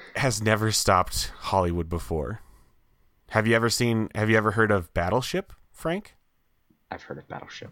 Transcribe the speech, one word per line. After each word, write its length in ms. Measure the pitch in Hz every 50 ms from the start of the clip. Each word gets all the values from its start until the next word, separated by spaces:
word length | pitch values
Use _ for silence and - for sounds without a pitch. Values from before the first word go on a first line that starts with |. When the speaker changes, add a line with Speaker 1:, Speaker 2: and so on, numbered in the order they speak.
| - - - -
Speaker 1:
has 260 | - 135 113 104 107
never 280 | 110 110 107 110 110
stopped 600 | 104 - - - 98 90 92 - - - - - - -
Hollywood 500 | - - - 98 92 87 85 87 82 80
before. 520 | 85 85 - - 85 78 71 - 110 110 - - - _ _ _ _ _ _ _ _ _ _ _ _ _ _ -
Have 180 | - 110 107 113
you 80 | 117
ever 140 | 113 113 117
seen, 400 | - - 123 120 117 110 107 - -
have 160 | 107 107 107
you 80 | 113 110
ever 140 | 104 107
heard 200 | 98 110 110 104
of 220 | 104 98 87 - -
Battleship, 580 | 92 85 90 101 123 131 - - 180 196 - - _ - _
Frank? 440 | _ - - 160 170 202 214 - _ _ _ _ _ _ _ _ _ _ _ _ _ _ _ -
Speaker 2:
I've 120 | - - -
heard 140 | - - -
of 100 | - -
Battleship. 440 | - - - - - - - -